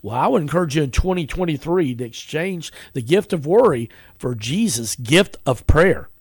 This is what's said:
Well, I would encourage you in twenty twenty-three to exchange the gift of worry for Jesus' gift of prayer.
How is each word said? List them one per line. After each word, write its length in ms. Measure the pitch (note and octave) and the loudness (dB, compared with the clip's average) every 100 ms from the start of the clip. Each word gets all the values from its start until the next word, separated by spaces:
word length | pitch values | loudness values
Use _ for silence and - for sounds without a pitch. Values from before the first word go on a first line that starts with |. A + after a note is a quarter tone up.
Well, 120 | G2+ A#2+ | -6 -2
I 120 | E3+ | 2
would 160 | B3+ | 2
encourage 320 | D3 D#3 F3 C#3 | 0 0 0 0
you 80 | |
in 80 | C#3+ | 0
twenty 340 | - F#3 F3+ D3+ | 0 0 -2 -4
twenty-three 680 | E3+ F3+ C#3+ D#3 F3+ D3 A#2+ | -4 -4 -4 -2 0 0 -4
to 100 | A#2+ | -10
exchange 680 | - - D3 F3+ F3+ D#3 - - | -12 -8 -6 -4 -6 -10 -18 -12
the 80 | C#3 | -10
gift 320 | A#2 F#3 - | 0 0 2
of 140 | F3 C#3 | -4 2
worry 420 | G3+ B3 C3 A#2 - - _ | 4 4 2 -4 -12 -20 _
for 160 | B2+ A#2+ | -8 -6
Jesus' 600 | G#2+ E3+ A3+ A#2 A2+ - | -4 0 0 -2 -6 -8
gift 420 | A#2 D#3+ G3+ - - | 2 2 2 -2 -4
of 180 | B2+ - | -2 4
prayer. 440 | D3 F#3 D3 - - | 6 6 2 -6 -20